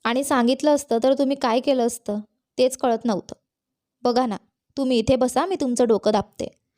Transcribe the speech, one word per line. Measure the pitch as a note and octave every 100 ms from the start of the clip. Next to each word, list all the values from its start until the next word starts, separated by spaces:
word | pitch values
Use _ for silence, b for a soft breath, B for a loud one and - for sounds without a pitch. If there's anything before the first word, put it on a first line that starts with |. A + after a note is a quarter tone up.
आणि | A3+ B3+
सांगितलं | C#4 C4+ A#3+ C4 D4
असतं | D4 - A#3
तर | B3+
तुम्ही | C4+ C4+ C#4
काय | B3 A#3
केलं | C4 B3+ A#3
असतं | - - G#3 G#3 _ _ -
तेच | B3+ C4
कळत | C4 G3
नव्हतं. | A#3+ F#3+ - - _ _ _ _ _ _
बघा | B3 A#3+ B3+
ना, | G3 _ _ _ -
तुम्ही | C4 A#3+
इथे | A3 B3+
बसा, | B3+ - G3+
मी | -
तुमचं | C4 A#3+ A#3+
डोकं | G#3 G#3+
दाबते. | G#3+ - - - - _